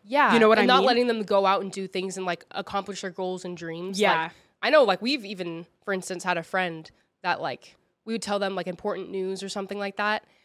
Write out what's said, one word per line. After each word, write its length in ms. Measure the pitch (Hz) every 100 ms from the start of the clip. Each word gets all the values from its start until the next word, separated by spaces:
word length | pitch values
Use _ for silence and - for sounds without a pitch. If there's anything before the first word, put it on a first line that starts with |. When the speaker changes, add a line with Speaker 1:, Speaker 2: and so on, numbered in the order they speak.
| 202
Speaker 1:
Yeah, 280 | 269 254
Speaker 2:
You 60 | 226
know 80 | 220
what 120 | 220
Speaker 1:
and 120 | 208
Speaker 2:
I 20 |
Speaker 1:
not 60 | 254
Speaker 2:
mean? 80 | 254
Speaker 1:
letting 200 | 240 247
them 160 | 226
go 220 | 202 202 196
out 160 | 196
and 100 | 190
do 160 | 196 190
things 280 | 190 185 185
and, 100 | 185
like, 200 | 170 -
accomplish 500 | - 190 202 190 190
their 80 | 190
goals 320 | 175 185 180
and 140 | 180 170
dreams. 420 | 165 165 185 196
Speaker 2:
Yeah. 240 | 196 165
Speaker 1:
Like, 80 | 165 - _ _
I 80 | 220
know, 140 | 302
like, 180 | 226 185
we've 240 | 233 285 196
even, 400 | 190 175 165 170 _
for 100 | -
instance, 300 | 190 - 180
had 140 | 185 175
a 60 |
friend 460 | 165 190 180 160 156 _ _ _
that, 200 | 180 170
like, 340 | 151 120 - _ _ _ 220
we 80 |
would 80 | 226
tell 180 | - 202
them, 160 | 196 190
like, 120 | 180
important 420 | 175 208 190 180
news 340 | 190 185 190
or 60 | 190
something 280 | 202 196 202
like 180 | 196 196
that, 280 | 208 214 - _